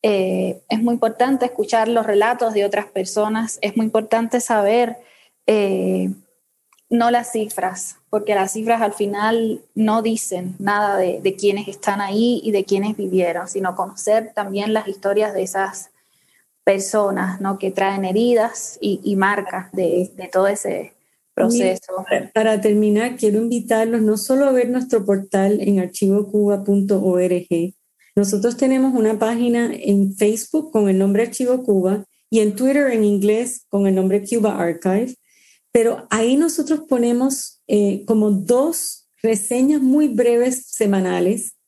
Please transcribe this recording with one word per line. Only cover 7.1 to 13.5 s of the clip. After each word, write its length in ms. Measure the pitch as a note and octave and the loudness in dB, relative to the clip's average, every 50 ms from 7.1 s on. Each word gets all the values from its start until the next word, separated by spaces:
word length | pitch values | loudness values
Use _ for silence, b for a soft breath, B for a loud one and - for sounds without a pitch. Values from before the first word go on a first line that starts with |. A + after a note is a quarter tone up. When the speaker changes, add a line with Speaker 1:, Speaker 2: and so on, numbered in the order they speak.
| A#3+ A#3+ A#3 A#3+ | 2 2 0 -2
Speaker 1:
cifras, 640 | - A3 G#3+ G#3+ - - F#3+ F#3 F#3 - - - - _ _ _ | -4 -4 -4 -4 -4 -4 -4 -6 -6 -8 -12 -14 -14 _ _ _
porque 240 | - G#3+ G#3 G#3+ G#3 | -4 -4 -2 0 0
las 160 | G3 F#3+ F#3+ | 0 0 -2
cifras 320 | - A3 A3 A3+ A#3 A3+ A3+ | -4 -6 0 0 0 2 0
al 100 | G3+ G#3 | -2 0
final 680 | - G#3 G3+ G3+ G3+ G#3 A3 A3+ A#3 A3+ A3 G#3+ - - _ _ | -2 -4 -4 -2 -2 0 0 0 0 0 -2 -4 -6 -10 _ _
no 300 | - A3 G#3+ G#3+ A3+ G#3+ | 0 2 2 2 2 0
dicen 520 | A3+ A3+ A3 - - F#3+ F3+ F3+ F3+ F#3 - | 0 -2 -2 -4 -6 -6 -6 -6 -8 -10 -6
nada 380 | G3 G3 G#3 G#3 G#3 G3+ G3+ | -4 -2 0 0 0 0 0
de, 240 | G3 F#3 F3+ - - | 0 0 0 -2 -2
de 140 | - G3 F#3+ | -2 -2 -2
quienes 320 | F#3+ G#3 G3+ G3 G3+ G3+ | 0 0 0 0 0 -6
están 340 | G3 G3 - - G#3 G3+ G3+ | -10 -14 -4 -4 -4 -2 -2
ahí 380 | G3+ G3 G3 G#3+ A#3 A#3+ B3 - - | -4 -2 0 0 2 2 0 0 -2
y 80 | A3 | -2
de 140 | G#3 G3 F#3+ | -2 -2 0
quienes 300 | - G3+ G3 G3+ G#3+ G#3+ | 0 -2 -2 -2 -4 -4
vivieron, 520 | G#3 G3+ F#3+ F#3 F#3 F3+ F3 E3 F3 F3+ | -6 -6 -2 0 0 0 0 -2 -4 -8
sino 280 | F#3 | -8